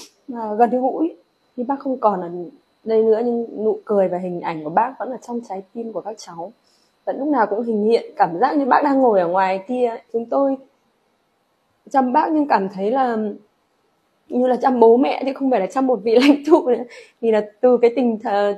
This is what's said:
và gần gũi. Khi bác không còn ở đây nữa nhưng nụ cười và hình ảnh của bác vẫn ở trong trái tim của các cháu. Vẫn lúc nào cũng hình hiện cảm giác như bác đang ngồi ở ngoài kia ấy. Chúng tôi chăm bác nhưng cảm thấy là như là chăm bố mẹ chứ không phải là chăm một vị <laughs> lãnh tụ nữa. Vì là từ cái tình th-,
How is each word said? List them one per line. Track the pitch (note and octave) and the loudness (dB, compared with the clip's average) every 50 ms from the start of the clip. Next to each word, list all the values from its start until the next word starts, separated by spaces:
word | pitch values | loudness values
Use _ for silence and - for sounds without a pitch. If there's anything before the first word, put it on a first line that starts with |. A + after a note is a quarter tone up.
| - - _ _ _ - | -20 -20 _ _ _ -14
và | A#3+ A#3 A3 G#3+ G#3 | -12 -10 -8 -4 0
gần | G#3+ A#3+ A3 | 2 2 2
gũi. | B3 B3+ B3+ C4+ - - D#4 F4 - - _ _ _ _ _ _ _ | 2 0 -2 -2 -2 -2 -4 -4 -4 -10 _ _ _ _ _ _ _
Khi | B3+ | -8
bác | A#3 B3+ C#4 C#4 | -6 -6 -6 -6
không | - C4+ B3+ B3+ | -6 -6 -2 0
còn | A3+ G#3+ G3 F3+ | 0 0 0 -2
ở | F3 E3+ F3 F3 E3+ - - _ _ _ _ _ - | -4 -8 -10 -10 -12 -12 -16 _ _ _ _ _ -4
đây | A3 A3 A3 | 0 2 2
nữa | A3 A3+ G#3+ A3 B3 | 4 4 2 2 0
nhưng | A#3+ A#3 A#3 A3+ A3 - G3+ G#3+ | -2 -2 -2 -4 -6 -8 -4 -2
nụ | A3 G3 - - | -2 -2 -2 -4
cười | - G#3 G3 F#3+ F3 | -2 0 2 2 0
và | F3+ F3 | -2 -4
hình | F#3 F3+ F3 E3+ | -6 -6 -8 -6
ảnh | - E3+ E3 D#3 D3+ | -6 -8 -8 -8 -8
của | D3+ | -4
bác | E3+ - A#3 B3+ C4+ - | -2 -2 -2 -2 -4 -8
vẫn | G#3 B3 | -10 -10
ở | B3+ - - | -10 -10 -10
trong | A#3+ A#3+ A#3 A#3 - | -10 -10 -10 -10 -10
trái | F#3+ G3 G3 _ - | -12 -12 -14 _ -12
tim | A#3 A3+ A3 | -12 -12 -10
của | G3+ E3+ | -10 -10
các | - G3+ A3 - | -10 -10 -12 -14
cháu. | - F#3 E3+ E3 E3+ G#3 - _ _ _ _ _ _ _ _ _ _ | -16 -16 -14 -14 -14 -14 -16 _ _ _ _ _ _ _ _ _ _
Vẫn | G3 - A#3+ | -8 -6 -4
lúc | C4+ D#4 | -2 0
nào | C#4+ A#3+ G#3 | 0 0 0
cũng | G3+ G3+ A#3 | 0 -2 -2
hình | A#3+ A#3 A3 G#3 G#3 | -2 -2 -2 0 2
hiện | A3 A#3 - - - - | 2 2 0 0 -4 -2
cảm | - F#3+ E3+ E3 F3+ | 0 0 0 0 0
giác | A#3+ D4+ D#4+ | 0 0 0
như | C#4+ C#4 | 0 0
bác | A#3+ B3 B3 C#4+ | 2 2 2 2
đang | C#4+ C4+ C4+ | 2 2 4
ngồi | C4 A#3 G#3 F#3+ | 4 4 4 2
ở | E3+ E3 | 2 2
ngoài | F3+ F#3+ F#3+ F#3 F#3+ F#3+ F#3+ - | 0 0 0 0 -2 -4 -6 -6
kia | B3 B3+ B3 | -4 -2 -2
ấy. | A3+ A3+ - - _ | -2 -4 -6 -10 _
Chúng | - A#3 A#3 | -6 -6 -4
tôi | A#3 C4+ C#4 C#4 C4+ C4+ C4+ - _ _ _ _ _ _ _ _ _ _ _ _ _ _ _ _ _ _ _ _ _ _ _ _ - | -2 -2 0 0 0 -2 -4 -8 _ _ _ _ _ _ _ _ _ _ _ _ _ _ _ _ _ _ _ _ _ _ _ _ -2
chăm | - C4+ C4 B3 | 0 0 0 2
bác | B3 D4+ E4+ E4+ | 2 0 2 2
nhưng | D#4 D4+ C#4+ C#4+ | 0 0 2 2
cảm | A#3+ G3+ F#3+ G3 | 0 0 0 -2
thấy | G3 F#3+ G3 G#3+ | -6 -4 -4 -2
là | B3+ C#4 C4 A#3+ A3+ A3 G#3+ G3+ G#3 - _ _ _ _ _ _ _ _ _ _ _ _ _ _ _ _ _ - | 0 0 0 0 -2 -4 -4 -6 -8 -12 _ _ _ _ _ _ _ _ _ _ _ _ _ _ _ _ _ -6
như | - B3 B3+ | -2 0 2
là | B3+ B3 | 2 2
chăm | A#3+ B3+ C4 B3+ A#3 | 0 0 0 4 6
bố | A3+ A3+ A3+ | 8 8 8
mẹ | B3 C#4+ C#4+ - - C4 | 6 4 0 -2 -4 -4
chứ | C4+ C4+ | -6 -4
không | C4+ C#4 C4 | -4 -2 0
phải | B3 G3+ | 0 0
là | F#3 | -2
chăm | F#3 - C4+ C4+ | -2 -2 -2 -2
một | B3+ B3 F#3+ | 0 -2 -2
vị | G3 A#3 A3+ | 0 2 4
<laughs> | B3 | 4
lãnh | C4+ D4 C#4+ C#4+ - | 6 4 2 0 2
tụ | D#4 E4 D#4 D#4+ B3 | 2 2 2 4 2
nữa. | A#3 - B3 - - - - _ _ _ | -2 -2 -4 -8 -16 -20 -20 _ _ _
Vì | A#3 A3+ | -2 0
là | G#3+ G#3 G#3 G#3 - _ | 0 0 -2 -4 -4 _
từ | - B3+ B3 A#3+ | 2 2 4 4
cái | A#3+ A#3 A#3 | 4 2 2
tình | C#4 B3 A#3 A3 G#3 | 0 0 0 -2 -4
th-, | B3 A3+ G3+ G3+ G3+ G3+ G3+ | -4 -2 -2 0 0 0 -2